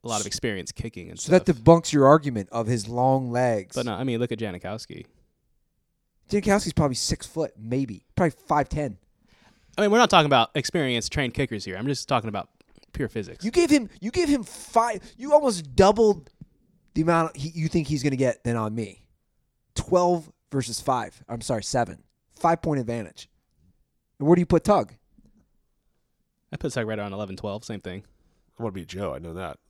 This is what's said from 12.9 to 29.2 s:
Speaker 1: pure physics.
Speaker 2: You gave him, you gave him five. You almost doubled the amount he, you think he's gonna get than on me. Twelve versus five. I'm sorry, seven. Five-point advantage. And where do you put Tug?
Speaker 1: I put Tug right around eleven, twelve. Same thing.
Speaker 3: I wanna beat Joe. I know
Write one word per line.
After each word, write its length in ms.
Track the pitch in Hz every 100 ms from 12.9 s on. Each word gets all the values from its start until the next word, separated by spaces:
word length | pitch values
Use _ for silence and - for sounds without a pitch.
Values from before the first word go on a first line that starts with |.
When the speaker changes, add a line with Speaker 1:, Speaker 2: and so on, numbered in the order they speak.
Speaker 1:
pure 140 | - 127
physics. 360 | 113 87 -
Speaker 2:
You 80 | 202
gave 180 | 285 339
him, 200 | 294 208 -
you 120 | 196
gave 180 | 359 330
him 140 | 285
five. 580 | 196 - - 233 233 214 - -
You 160 | 262
almost 420 | 294 285 185 147 123
doubled 540 | 190 214 220 185 - _ - _ _ _ _
the 80 | -
amount 340 | 160 165 160 139
he, 120 | 151
you 180 | 165 156
think 200 | 175 139
he's 160 | 147
gonna 120 | 139 131
get 280 | 131 -
than 120 | 120 117
on 200 | 107 113
me. 280 | 104 92 _ _ _ _ _ _ _
Twelve 580 | - - 180 175 175 156 _ _
versus 280 | 139 117 113
five. 420 | - 127 113 _ -
I'm 140 | 120
sorry, 220 | 110 117
seven. 400 | - 131 110 78 _ _ _ _
Five-point 440 | 165 165 170 143
advantage. 500 | 117 117 95 - - _ _ _ _ _ _ _ _ _
And 80 | 143
where 80 | 180
do 60 |
you 40 | 175
put 180 | 170
Tug? 300 | - 202 110 - _ _ _ _ _ _ _ _ _ _ _ _ _ _ _
Speaker 1:
I 40 | 151
put 140 | 156
Tug 160 | 127 110
right 120 | 107
around 140 | 104
eleven, 220 | 98 101 95
twelve. 280 | 107 101
Same 180 | - 104
thing. 220 | 92 92 - _ _ _ _ _
Speaker 3:
I 60 |
wanna 100 | 117
beat 140 | 95 80
Joe. 260 | 90 98
I 60 |
know 140 | 67